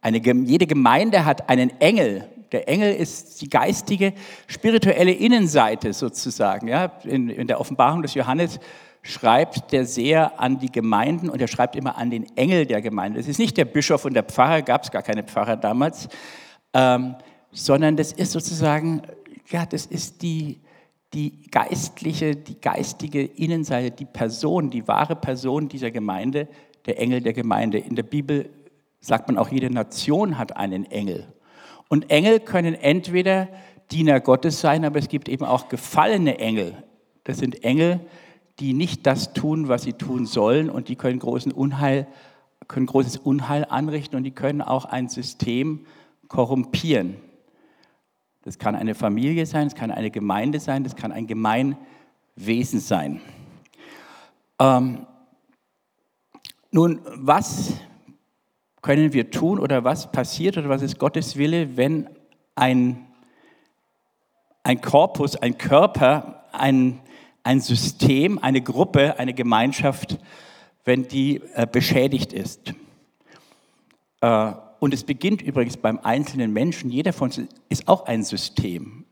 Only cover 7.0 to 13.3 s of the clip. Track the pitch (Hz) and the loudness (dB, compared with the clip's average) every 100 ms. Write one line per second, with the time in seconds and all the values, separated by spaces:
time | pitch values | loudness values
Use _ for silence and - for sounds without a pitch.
7 | - 135 120 - 120 120 - 131 127 165 | -4 -2 -2 -4 -2 -2 -2 2 2 2
8 | 147 139 120 139 175 - - - - _ | -2 -2 -2 0 0 -4 -18 -20 -20 _
9 | - - 120 117 - - - 139 123 123 | -16 -2 4 4 4 -2 -2 -2 0 -2
10 | 123 160 156 - 123 131 131 123 113 107 | 2 4 4 0 -2 -2 -2 -2 0 2
11 | 123 165 170 123 123 - 127 - 135 - | 2 -2 -4 -4 -4 0 -2 -2 -8 -6
12 | 120 120 117 - 135 185 135 107 110 104 | -6 -6 -8 0 2 2 2 0 -2 -4
13 | 98 107 - | -4 -6 -6